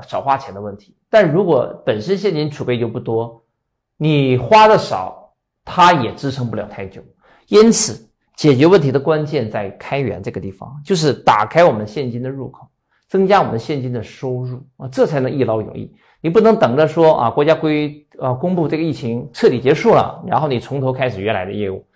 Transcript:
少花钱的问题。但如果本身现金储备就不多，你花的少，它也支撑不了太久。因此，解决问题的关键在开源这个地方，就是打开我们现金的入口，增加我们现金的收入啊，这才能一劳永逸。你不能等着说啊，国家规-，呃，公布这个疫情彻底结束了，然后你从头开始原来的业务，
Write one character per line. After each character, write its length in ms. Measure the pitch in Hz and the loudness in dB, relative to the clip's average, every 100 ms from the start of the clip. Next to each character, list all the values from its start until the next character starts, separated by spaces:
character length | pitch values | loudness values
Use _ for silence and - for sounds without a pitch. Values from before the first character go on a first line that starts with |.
| - | -10
少 140 | 92 | -6
花 160 | 139 135 | -2 -4
钱 160 | 101 | -6
的 80 | 98 | -14
问 120 | 104 101 | -14 -14
题。 180 | _ _ _ | _ _ _
但 200 | 220 170 | 2 4
如 140 | 170 | 2
果 220 | 180 135 107 - 131 | 2 2 0 -4 -4
本 160 | 107 | -4
身 160 | 165 196 | -2 -2
现 160 | 202 | -2
金 160 | 151 151 | -2 -4
储 140 | 147 | -6
备 160 | 123 120 | -4 -4
就 80 | 120 | -4
不 100 | 110 | -6
多， 460 | 120 113 117 - _ _ _ _ _ - | -6 -4 -6 -12 _ _ _ _ _ -4
你 400 | 156 147 135 123 | 0 2 2 0
花 320 | - 214 214 | 4 6 8
的 80 | 196 | 6
少， 420 | - 95 92 - - _ _ _ - | 2 -6 -8 -12 -20 _ _ _ -6
它 260 | 180 175 | 4 4
也 220 | 160 107 | 4 -2
支 180 | - 139 | -6 -8
撑 180 | 131 120 | -6 -6
不 60 | 107 | -6
了 100 | 101 | -8
太 200 | - 98 | -12 -14
久。 160 | - - _ _ _ - | -16 -20 _ _ _ 2
因 220 | 202 226 | 6 6
此， 400 | - - 104 _ _ _ - | 4 0 -6 _ _ _ 0
解 180 | 151 127 | 2 6
决 100 | 165 | 6
问 140 | 190 | 6
题 100 | 139 | 4
的 80 | 131 | 0
关 280 | 160 156 147 | 0 -2 -2
键 260 | 151 110 | -4 -4
在 180 | 110 98 | -6 -8
开 280 | - - 143 | -12 -6 -4
源 240 | 123 87 | -4 -6
这 80 | 113 | -10
个 80 | 104 | -10
地 100 | 98 | -12
方， 320 | - - 147 | -14 -16 -12
就 140 | 147 180 | -4 0
是 180 | 156 | 0
打 320 | 117 - 107 110 | 0 2 2 2
开 200 | 160 170 | 4 4
我 80 | |
们 120 | 110 107 | 2 -4
现 240 | 151 127 | -8 -6
金 120 | 120 | -6
的 80 | 127 | -8
入 200 | 135 120 | -10 -12
口， 160 | - - _ _ _ _ | -16 -20 _ _ _ _
增 180 | 190 190 | 0 4
加 140 | 196 | 2
我 80 | 123 | 2
们 100 | 113 | -4
现 220 | - 143 | -4 -6
金 100 | 127 | -6
的 100 | 120 | -8
收 420 | 104 - 131 123 | -10 -10 -8 -6
入 180 | 127 127 - - | -8 -12 -16 -16
啊， 100 | 131 | -6
这 160 | 262 - | -2 0
才 140 | 143 | 0
能 100 | 127 | -2
一 140 | 143 | -2
劳 180 | 113 110 | 0 -2
永 160 | 98 - | -4 -12
逸。 160 | 107 _ _ _ | -16 _ _ _
你 100 | 160 | -4
不 100 | 214 | 2
能 160 | 220 - | 2 2
等 220 | 120 135 | 2 2
着 100 | 156 | 0
说 300 | 170 160 151 | 4 4 4
啊， 120 | 117 | 0
国 140 | 147 | 0
家 100 | 147 | 0
规-， 520 | 156 156 151 147 147 _ - | 0 0 -2 -4 -8 _ -8
呃， 160 | 131 127 | -6 -4
公 200 | 180 175 | -2 -2
布 100 | 147 | -2
这 120 | 160 | -2
个 60 | |
疫 100 | 160 | -4
情 360 | 131 123 120 147 | -4 -6 -8 -10
彻 160 | - 220 | 0 2
底 100 | 123 | 2
结 140 | 127 | 2
束 200 | 156 226 | 2 4
了， 300 | 151 - - 185 | 2 2 -6 -4
然 140 | 127 | -2
后 80 | 151 | -2
你 100 | 120 | -4
从 220 | - 139 | -4 -4
头 120 | 131 | -4
开 180 | 127 131 | -2 -4
始 120 | 98 | -4
原 120 | 101 | -4
来 120 | 101 92 | -4 -4
的 60 | |
业 180 | 104 98 | -6 -6
务， 160 | 95 - | -8 -14